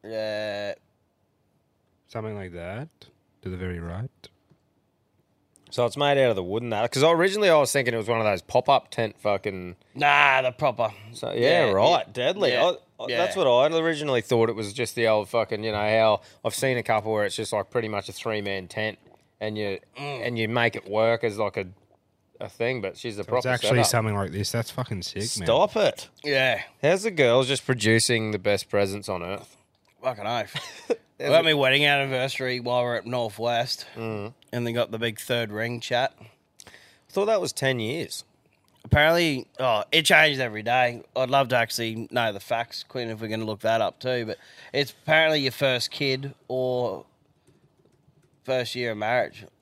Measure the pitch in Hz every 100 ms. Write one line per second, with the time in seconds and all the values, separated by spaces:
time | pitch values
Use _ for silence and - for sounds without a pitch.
0 | 107 110 107 107 107 101 101 - _ _
1 | _ _ _ _ _ _ _ _ _ _
2 | _ 113 110 104 92 87 85 107 160 _
3 | - _ _ _ 95 90 92 87 85 87
4 | 127 _ - _ _ _ _ _ _ _
5 | _ _ _ _ _ _ _ - 120 143
6 | 143 139 127 101 90 107 120 107 120 131
7 | 156 165 185 202 202 156 131 143 123 117
8 | 107 113 107 95 - 123 135 135 - -
9 | 110 - 104 98 104 95 90 87 _ 127
10 | 143 143 143 135 127 120 147 117 110 -
11 | 107 120 120 - 127 170 131 95 127 165
12 | - 107 127 190 165 123 165 165 _ -
13 | 120 120 185 190 143 120 147 165 165 151
14 | 147 123 - 120 113 107 104 110 113 -
15 | 113 107 98 117 104 104 110 104 107 110
16 | 110 104 - - 117 - 135 123 113 110
17 | 107 107 104 - 110 107 95 123 110 101
18 | - - 117 107 101 98 90 - 107 98
19 | _ _ _ _ 107 107 104 95 _ -
20 | 143 135 120 117 110 120 117 110 95 107
21 | 113 117 117 104 104 104 92 95 _ _
22 | _ _ _ _ 98 - 117 127 95 -
23 | 120 104 98 123 127 123 104 127 127 120
24 | 110 101 95 92 101 117 113 - 123 101
25 | - 95 110 208 170 127 208 220 180 -
26 | - _ 147 135 131 110 - _ 143 185
27 | 190 170 127 123 131 135 - 123 107 113
28 | - 117 110 104 98 101 - 101 101 101
29 | 101 92 85 98 - _ _ _ _ _
30 | 131 110 104 120 107 - - - - 233
31 | _ _ 143 160 160 151 131 139 147 143
32 | 139 131 131 - 127 123 120 123 120 117
33 | 101 123 113 104 120 120 127 - - 113
34 | 113 107 104 - _ 123 120 117 117 110
35 | 117 107 - 120 113 104 117 117 - 120
36 | 131 _ 110 _ _ _ - - - _
37 | _ 202 208 214 151 - 135 123 110 156
38 | 151 - - _ _ _ _ _ - 147
39 | 156 170 165 135 - - 131 107 - 160
40 | 151 165 156 135 123 107 110 127 127 120
41 | - 127 127 139 127 123 113 - 113 113
42 | 113 123 113 98 - 117 117 - - 131
43 | 117 107 110 110 110 104 110 113 101 -
44 | 127 123 110 101 - - - 139 135 -
45 | - 160 160 151 135 - 139 127 - -
46 | 139 131 139 - _ 127 127 123 120 90
47 | - _ _ _ _ _ _ _ _ _
48 | _ _ _ _ - 131 117 123 120 107
49 | 107 123 98 - - _